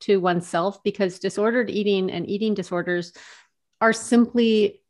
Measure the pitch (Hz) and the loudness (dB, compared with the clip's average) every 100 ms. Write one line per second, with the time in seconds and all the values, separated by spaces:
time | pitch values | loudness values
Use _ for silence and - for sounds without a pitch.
0 | - 196 180 175 175 170 185 202 208 202 | 0 0 2 -2 -2 -2 -2 -4 -6 -2
1 | 190 185 196 208 214 240 214 208 208 196 | -4 -2 -6 -2 0 0 -2 -2 0 0
2 | 185 175 170 196 220 196 175 175 175 175 | -2 -4 -6 -4 -2 -4 -4 -6 -2 -4
3 | 175 - - - _ _ _ _ 226 220 | -6 -16 -20 -20 _ _ _ _ 2 2
4 | - 240 233 240 226 220 202 - | 2 4 4 2 4 4 2 -2